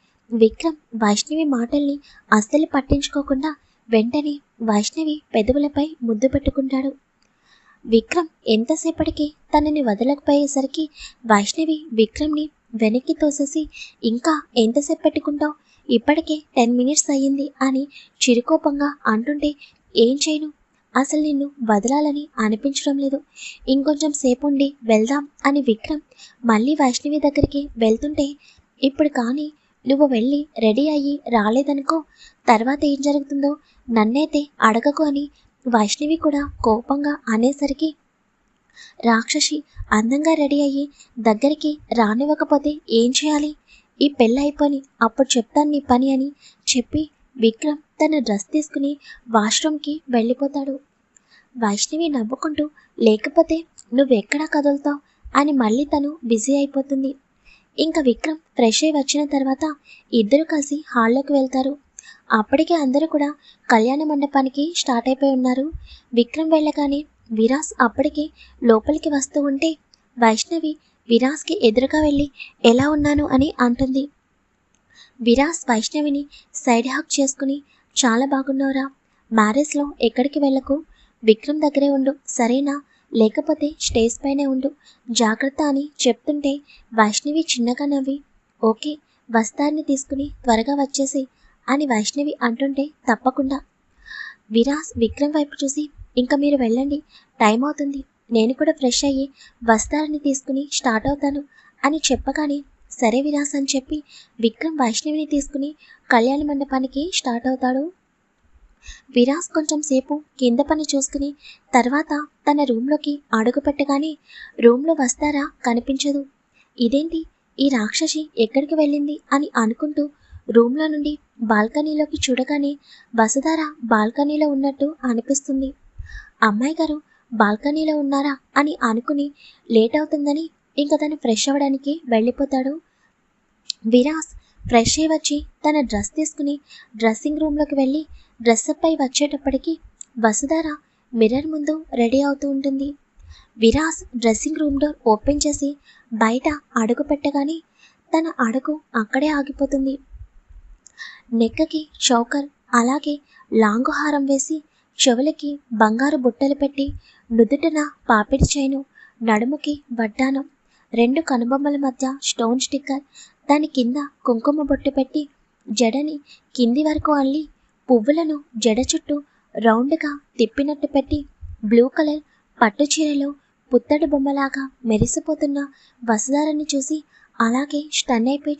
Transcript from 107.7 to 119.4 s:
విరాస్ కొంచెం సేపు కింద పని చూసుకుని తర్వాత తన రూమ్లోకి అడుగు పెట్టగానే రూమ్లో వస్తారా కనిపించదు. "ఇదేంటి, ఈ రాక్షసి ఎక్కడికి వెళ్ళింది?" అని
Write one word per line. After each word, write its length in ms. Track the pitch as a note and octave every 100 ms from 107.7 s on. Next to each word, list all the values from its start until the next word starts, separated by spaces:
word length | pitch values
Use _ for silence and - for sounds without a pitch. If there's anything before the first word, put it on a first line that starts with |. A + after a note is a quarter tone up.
| C4 D#4+ - _ _ _ _ _ _ _ _ - - _
విరాస్ 400 | B3 B3 D4+ -
కొంచెం 280 | E4 D#4 D4+
సేపు 420 | D4+ C4 C4 D4 - -
కింద 200 | B3+ A#3
పని 240 | C#4+ D#4
చూసుకుని 460 | D4+ C#4 C4+ C#4+ C#4+ C#4+ - - _
తర్వాత 400 | A#3+ A#3+ C#4+ D#4 D4 D4+ _
తన 200 | - D4
రూమ్లోకి 500 | C#4+ A3+ C4 D4+ D4 C#4+ -
అడుగు 260 | A3 A3+ C4
పెట్టగానే 520 | D4 C#4+ C#4+ C#4 D#4 D4 _ - - -
రూమ్లో 340 | A#3 B3 D#4
వస్తారా 500 | D#4 B3 - D4 D4 D4 - C4
కనిపించదు. 560 | A#3 B3 C4+ C#4+ C#4 C#4 _ _ _ _ -
"ఇదేంటి, 420 | A#3 C4+ D#4+ D#4+ D#4+ _ _ -
ఈ 80 | C#4
రాక్షసి 600 | B3+ G#3+ - D#4+ D#4 D#4 -
ఎక్కడికి 380 | A3+ C4+ C#4+ D#4
వెళ్ళింది?" 440 | D4 D4 D4 D4+ -
అని 180 | C#4